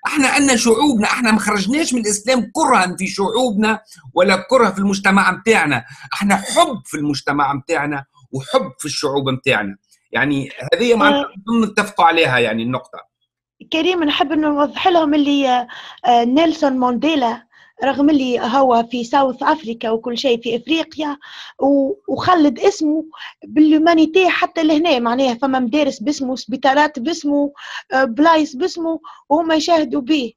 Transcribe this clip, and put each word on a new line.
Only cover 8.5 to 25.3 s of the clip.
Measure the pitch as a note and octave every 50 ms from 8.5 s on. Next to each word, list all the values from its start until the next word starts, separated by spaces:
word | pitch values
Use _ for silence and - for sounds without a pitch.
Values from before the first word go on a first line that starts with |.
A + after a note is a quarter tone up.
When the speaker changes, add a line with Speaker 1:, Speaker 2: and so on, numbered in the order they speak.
| - - G3 - - _
Speaker 1:
في | -
الشعوب | D3+ C#3 - - C#3 C3+ C#3+ C3+ C3
متاعنا. | C3 B2+ _ C3+ B2 G#2+ G#2 G2 G2 _ _ _ _ _ _ _
يعني | - A#2 C3 C#3+ C#3+ C#3 C3+ - - - B2+ C#3+ -
هذه | - A#3+ A#3+ A#3
معناتها | A3 D4 D4 C#4+ C#4+
Speaker 2:
آه. | C#4+ - - G3 - A3
Speaker 1:
نظن | A#3 A#3 A3 G3+
نتفقوا | G3+ - G3+ G3+ - - F3+
عليها | E3 E3 E3 D#3+ C#3+ B2+ B2
يعني | A#2+ A2 A2 A2+ A2+
النقطة. | B2 B2+ B2+ - - - - - _ _ _ _ _ _ _ _ _ _ _ - _ -
Speaker 2:
كريم، | D#4+ D#4+ F4+ F#4 F4+ D#4+
نحب | D4 C#4+ - F4+ C4+
إنه | D#4+ D#4 D#4 D4+
نوضح | D4 C#4+ D4 C#4+ C#4+ - - F#4+
لهم | F4+ E4+ D#4+ D4 D4
اللي، | D4+ C#4+ C#4 C#4+ C#4+ C#4 C4
آه، | B3 B3 B3 B3 - - - - - - -
آه، | - B3 A#3+ A#3+
نيلسون | A#3+ B3+ D4 E4 E4 D#4+ - - C#4 C4 B3+
مانديلا، | B3 B3 B3 A#3 B3 D4+ E4 D4 B3+ A3+ A#3 A#3 _ _ _ _ - _ _ - A#3+
رغم | C4 C4+ B3+ C#4+ D4
اللي | D#4+ C#4 C4 B3+ B3 A#3
هو | - A#3 A3+ C#4 C4+ B3+ A#3+ A#3 A#3 A#3
في | - B3 A#3
ساوث | A#3 - C#4+ C#4 C4 B3 B3+ C#4+
Africa | C4 D#4 D#4 - A3 A3+ A#3 - A3
وكل | A3+ A3+ A3+ B3 A#3+ A#3
شيء | - C#4 A#3+ A#3
في | A#3 A#3+ A3+
إفريقيا، | A#3+ A#3+ - D#4+ E4 D#4 D#4+ - C4+ D#4 D4 C#4+ C#4+ - - - - - - - _
و-، | - C#4 C#4+ C#4 C4+ C4+ G4+ - _ -
وخلد | C4+ - - - F#4 F4 D4+ D4 A#3 -
اسمه | F#4 G4 G4 - D#4+ D4+ D4+ D#4+ D#4 D#4+ - - - - - _ - G3+
بالهومانيتي | G#3+ C#4 D#4 D#4 D#4 D#4 D#4 E4+ E4+ D#4+ D#4+ D4+ D#4+ F#4 F#4 F4
حتى | - - - - _ E4 D#4+
لهنا، | D#4 D#4+ D4+ E4 F4 D4+ B3
معناها | A#3+ A#3 A#3 B3+ C4+ C4